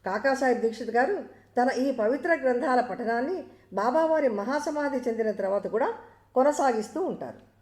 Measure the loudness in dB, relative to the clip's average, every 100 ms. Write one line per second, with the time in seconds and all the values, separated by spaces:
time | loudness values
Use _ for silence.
0 | -4 -2 0 2 2 2 0 -2 -2 0
1 | 2 -2 -6 -18 _ 0 0 2 -2 0
2 | 0 0 0 2 2 0 2 2 0 -4
3 | -2 -2 -2 -4 -8 -20 _ -2 2 2
4 | 2 4 2 0 -2 -2 -2 -2 -2 -2
5 | -2 -2 -2 0 0 -2 -2 0 -2 -4
6 | -14 -20 _ 2 4 4 2 2 -4 -4
7 | -4 -4 -10 -14 -20 _